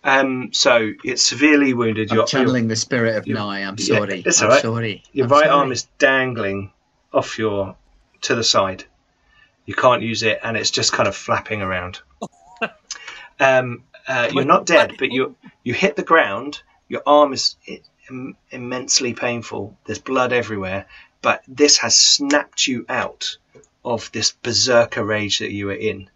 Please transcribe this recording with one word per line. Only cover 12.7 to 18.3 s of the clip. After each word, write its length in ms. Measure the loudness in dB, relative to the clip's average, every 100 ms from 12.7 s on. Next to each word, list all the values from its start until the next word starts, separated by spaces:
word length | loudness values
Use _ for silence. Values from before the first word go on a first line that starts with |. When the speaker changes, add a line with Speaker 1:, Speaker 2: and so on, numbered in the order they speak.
| _ _ -18 -18 -20 -20 0
Speaker 1:
Um, 440 | 2 4 0 -10 _ -16 -6
uh, 200 | -2 -2
you're 60 | 0
Speaker 3:
Wait, 20 | 2
Speaker 1:
not 180 | 2
dead, 280 | 4 4 4
Speaker 3:
what? 60 | -2
Speaker 1:
but 140 | -2
you, 240 | -2 -2 -6 -20 _
you 120 | -6
hit 200 | 0 0
the 80 | -2
ground. 600 | 2 4 4 -4 -8 -12 _ _ _
Your 140 | -6
arm 300 | 4 6 6
is 220 | 2 -4 -6 -16
i-, 140 | -16 _ _ -16
im-, 260 | -14 -14